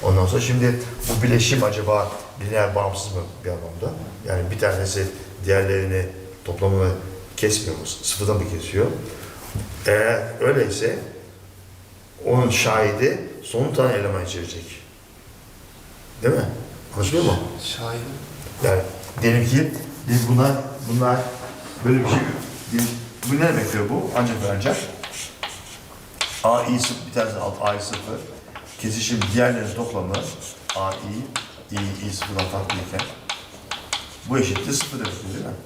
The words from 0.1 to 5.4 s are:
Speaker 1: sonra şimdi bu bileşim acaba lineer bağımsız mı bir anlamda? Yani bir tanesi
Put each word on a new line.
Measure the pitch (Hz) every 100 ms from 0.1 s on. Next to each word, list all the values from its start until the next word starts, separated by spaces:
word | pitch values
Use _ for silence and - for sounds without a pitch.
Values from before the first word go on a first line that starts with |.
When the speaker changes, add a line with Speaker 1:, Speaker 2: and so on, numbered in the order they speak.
| 95 92
Speaker 1:
sonra | 123
şimdi | 120 123 123 120 - - -
bu | 117
bileşim | 120 120 117 131
acaba | 104 104 101 104 101 - - -
lineer | 98 107 101 98
bağımsız | 98 92 -
mı | 92 87 - 90
bir |
anlamda? | 87 - - - - - - -
Yani | 92 90
bir | 101
tanesi | 104 95 95 98 95 - - -